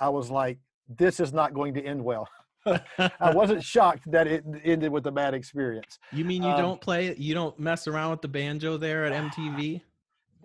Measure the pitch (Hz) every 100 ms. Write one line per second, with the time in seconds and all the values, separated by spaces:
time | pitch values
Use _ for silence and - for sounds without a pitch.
0 | 139 143 120 135 131 127 _ _ - 117
1 | 175 - 151 151 147 135 143 139 139 143
2 | 120 113 107 - _ _ 214 160 - -
3 | 185 - 175 165 208 202 - 233 185 139
4 | 160 165 160 160 151 151 156 165 156 143
5 | 139 139 143 135 131 143 131 110 - -
6 | - 139 175 180 151 147 175 185 - 175
7 | 185 - 147 160 160 - 151 160 - 156
8 | 160 160 151 139 143 151 160 156 156 156
9 | 151 143 151 156 151 143 151 170 - _
10 | _ _ _ _